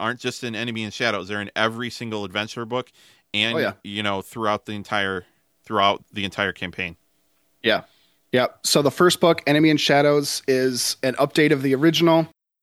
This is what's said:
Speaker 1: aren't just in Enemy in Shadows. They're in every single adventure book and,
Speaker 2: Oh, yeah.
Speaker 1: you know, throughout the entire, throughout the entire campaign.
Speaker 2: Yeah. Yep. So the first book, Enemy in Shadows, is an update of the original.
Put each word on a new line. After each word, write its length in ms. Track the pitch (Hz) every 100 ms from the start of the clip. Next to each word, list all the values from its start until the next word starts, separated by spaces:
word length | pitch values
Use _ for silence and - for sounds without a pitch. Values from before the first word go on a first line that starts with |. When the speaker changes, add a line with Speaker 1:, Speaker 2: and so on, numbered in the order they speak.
Speaker 1:
aren't 180 | 110 120
just 240 | 127 -
in 120 | 123
Enemy 300 | 110 120 113
in 60 | 107
Shadows. 360 | - 120 101 95
They're 140 | 104
in 80 | 101
every 360 | - 113 113 120
single 340 | - 117 107
adventure 400 | 101 104 107 123
book 260 | 113 123 - _ _ _ _
and, 220 | 104 110 151
Speaker 2:
Oh, 40 |
yeah. 120 | 107 101
Speaker 1:
you 180 | 101 101
know, 200 | 104 98
throughout 420 | - 117 107 104
the 80 | -
entire, 540 | 104 95 104 98 92 - _ _ _
throughout 420 | - 107 98 - _
the 140 | 107
entire 280 | 98 - 98
campaign. 440 | - 92 90 90 85 _ _ _ _ _ _
Speaker 2:
Yeah. 200 | 113 98 - _ _ _ _
Yep. 280 | 123 123 -
So 180 | - 156
the 100 | 143
first 300 | - 180 -
book, 220 | 170 165 -
Enemy 220 | 151 156
in 80 | 151
Shadows, 640 | - 143 147 147 143 - -
is 480 | 131 131 123 - -
an 140 | 131 127
update 360 | 143 - 151
of 80 | 143
the 140 | 135
original. 540 | 131 165 160 170 165 160 _ _ _